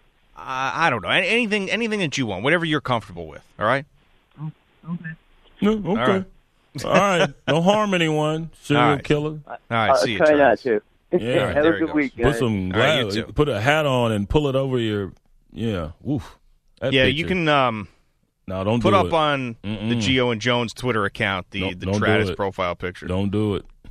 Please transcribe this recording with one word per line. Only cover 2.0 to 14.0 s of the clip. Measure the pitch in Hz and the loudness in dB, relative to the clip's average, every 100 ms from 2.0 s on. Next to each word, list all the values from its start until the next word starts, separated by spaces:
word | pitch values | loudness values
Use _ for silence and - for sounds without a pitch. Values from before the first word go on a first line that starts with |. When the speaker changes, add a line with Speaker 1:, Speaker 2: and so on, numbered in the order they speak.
| 165 - | -4 -2
Speaker 1:
you | 117 | -4
want, | 95 | -2
whatever | 123 175 165 | 0 0 0
you're | 151 | -2
comfortable | - 117 - 87 80 | 0 -2 -4 -12 -14
with. | 71 - - | -16 -18 -4
All | 107 | 0
right. | 135 135 _ _ _ _ - | 0 -2 _ _ _ _ -14
Speaker 2:
Okay. | 156 - _ _ 156 175 160 165 _ _ _ - | -14 -14 _ _ -12 -10 -10 -16 _ _ _ -4
Speaker 3:
No, | 208 | 0
okay. | 220 170 | 0 0
Speaker 1:
All | 120 | 0
right. | 156 190 190 - _ _ _ 147 - | 2 0 -2 -12 _ _ _ -8 0
Speaker 3:
All | |
right. | 175 202 175 160 - - | 4 4 4 0 -2 -2
Don't | 156 | 2
harm | 175 214 208 | 4 4 2
anyone, | 185 160 151 151 160 165 - | 2 2 2 0 -2 -6 -8
serial | - 135 123 | 0 2 4
Speaker 1:
All | 139 | 2
right. | |
Speaker 3:
killer. | - 147 151 156 - | 0 0 0 -6 -12
Speaker 1:
All | 120 - | -14 -4
right. | 117 107 | 0 4
Speaker 2:
I'll | 131 | 4
Speaker 1:
See | 135 | 2
you, | 104 | 2
Speaker 2:
try | 156 | 4
not | 147 135 104 | 6 6 4
Speaker 1:
Travis. | |
Speaker 2:
to. | 131 107 - _ _ | 2 -2 -2 _ _
Speaker 3:
Yeah. | 180 113 135 98 | -2 0 0 0
Speaker 2:
<laughs> | |
Have | 143 | 2
Speaker 1:
There | 160 | 2
Speaker 2:
a | 160 | 2
Speaker 1:
he | |
Speaker 2:
good | 160 | 0
Speaker 1:
goes. | 156 | 0
Speaker 2:
week, | 135 - | -2 0
Speaker 3:
Put | |
Speaker 2:
guys. | 117 127 | 0 0
Speaker 3:
some | 123 101 92 | 0 0 -2
Speaker 1:
All | 101 | 0
right, | 131 151 | 2 2
you | 107 | -2
Speaker 3:
gla-, | 107 - | -4 -4
Speaker 1:
too. | |
Speaker 3:
put | 110 147 | 0 0
a | 104 | 0
hat | 120 151 147 | 2 2 2
on | 127 | 2